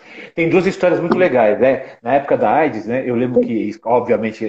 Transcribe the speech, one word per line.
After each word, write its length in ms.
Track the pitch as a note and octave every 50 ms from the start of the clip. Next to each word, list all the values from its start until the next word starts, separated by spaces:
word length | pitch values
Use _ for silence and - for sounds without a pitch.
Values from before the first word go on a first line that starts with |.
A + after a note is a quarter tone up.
| - - - - - - _
Tem 140 | E3+ E3 D#3+
duas 160 | D3 F#3 F3
histórias 340 | F#3+ - - F#3+ F3+ E3 -
muito 180 | E3+ E3+ F3
legais, 420 | F3 F#3 E3 B2+ B2 A2 G#2 G#2 F#2+
né? 380 | A#2+ C3+ B2+ A2 - - - -
Na 120 | - A#2 C3+
época 220 | C#3+ C#3 - C#3+
da 140 | C3 B2 G#2+
aids, 340 | A#2 D3 D#3+ C#3 A2+ G#2+ F#2+
né, 160 | G#2+ A#2+ C3 C3
eu 80 | B2+ A#2+
lembro 240 | A#2 B2+ B2+ B2 B2
que, 300 | B2 B2 A#2 G#2+ G2 G#2 G2+ - -
obviamente, 600 | A2+ A#2 A#2+ G2+ A2+ A2+ G2+ A2+ A2 G#2+ - A2+